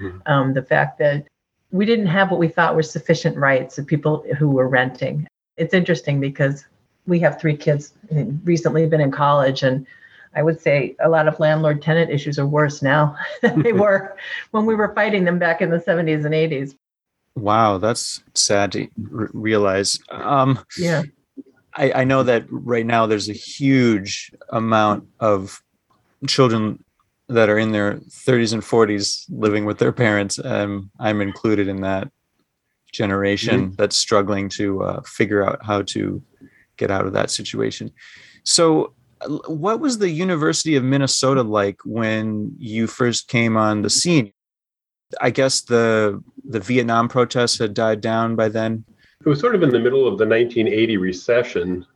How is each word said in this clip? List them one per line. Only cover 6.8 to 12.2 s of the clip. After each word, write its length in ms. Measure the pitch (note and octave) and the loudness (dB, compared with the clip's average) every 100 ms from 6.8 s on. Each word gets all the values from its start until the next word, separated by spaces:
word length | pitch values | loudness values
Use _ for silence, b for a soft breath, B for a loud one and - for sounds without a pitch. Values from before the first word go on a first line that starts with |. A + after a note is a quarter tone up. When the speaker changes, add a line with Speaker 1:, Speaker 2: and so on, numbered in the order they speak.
| _ _ - | _ _ -2
Speaker 2:
we 120 | F3 | 2
have 200 | D#3+ - | 2 0
three 160 | D#3+ D3 | -2 0
kids 380 | - D3 - _ - | 0 -2 -4 _ -4
who 140 | D3+ A2+ D3 | -2 -2 -4
recently 420 | F3 E3+ - D#3 D#3+ | 0 0 0 0 2
been 140 | D#3 | 2
in 100 | C#3 | 0
college, 520 | C3+ C#3+ C#3+ C3+ C3+ | 2 2 4 2 0
and 240 | C3+ C3 C3+ B B B B | 0 -2 -6 B B B B
I 80 | - | -2
would 180 | D#3 D#3+ | -2 0
say 340 | D#3+ C#3+ B2 - | 0 0 0 -2
a 80 | D#3 | 2
lot 180 | D#3+ D#3 | 2 2
of 140 | D3+ | 2
landlord-tenant 720 | D#3 D#3 D#3 D3 D#3 E3 E3 | 0 2 0 0 0 0 0
issues 280 | C#3+ | -2